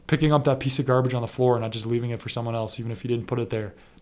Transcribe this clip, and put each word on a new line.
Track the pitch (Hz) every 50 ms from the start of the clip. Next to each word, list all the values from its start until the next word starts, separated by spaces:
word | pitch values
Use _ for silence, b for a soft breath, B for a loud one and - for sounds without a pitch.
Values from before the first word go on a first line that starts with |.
| _ -
Picking | 156 135 156 151
up | 151 143
that | 127 143 131 135
piece | - 135 - -
of | 131
garbage | 131 127 127 131 123 127
on | 120
the | 117 110
floor | - - 127 127 120
and | 117
not | 113 110
just | 110 110 107
leaving | 113 117 117 120 120
it | 117 113
for | - 120
someone | - 123 117 117 113
else, | 113 110 107 - -
even | 113 113
if | 113 104 -
you | 120
didn't | 120 117 120 -
put | 123 120
it | 117 -
there, | 113 110 107 101 - b b b b b